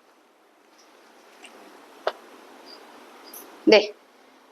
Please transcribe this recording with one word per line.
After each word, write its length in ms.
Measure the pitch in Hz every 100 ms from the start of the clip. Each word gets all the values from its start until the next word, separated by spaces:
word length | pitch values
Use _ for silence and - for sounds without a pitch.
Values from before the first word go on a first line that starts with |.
| - - - - - - - - - - - - - - - - - - - - - - - - - - - - - - - - - - - - -
ദേ, 240 | 214 214 - - - - - -